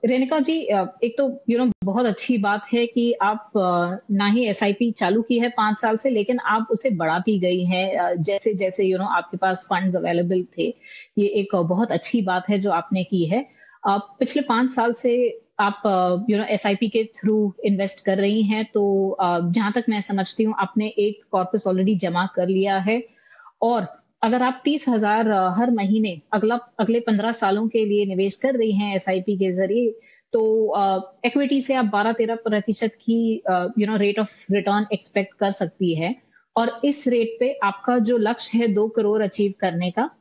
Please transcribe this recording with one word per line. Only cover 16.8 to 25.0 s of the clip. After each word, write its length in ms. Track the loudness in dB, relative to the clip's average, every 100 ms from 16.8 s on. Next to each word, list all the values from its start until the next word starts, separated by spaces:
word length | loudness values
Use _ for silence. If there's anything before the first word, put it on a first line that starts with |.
| 0
के 200 | 0 -2 -2
through 340 | 0 2 0 -2 0
invest 400 | 0 0 -4 -2
कर 120 | 2
रही 260 | 2 2
हैं, 220 | 0 0 -2
तो, 440 | 0 2 2 0
अ, 420 | 0 0 0 0
जहाँ 200 | 0 0
तक 120 | -2 0
मैं 120 | -2
समझती 420 | -2 -4 -4 -2
हूँ, 120 | -2 0
आपने 280 | -2 -2 -2
एक 400 | 0 -2 -2 _
corpus 360 | -2 0 -2 0
already 320 | 0 2 2
जमा 260 | 0 -2 -2
कर 220 | -2 0
लिया 300 | 0 0 0
है। 260 | 0 -2 -4 _ _ -20 -20 _
और 420 | 0 0 -2 -10 _ _
अगर 220 | 0 2
आप 180 | 0 0 -2
तीस 200 | -2 0
हजार, 400 | 0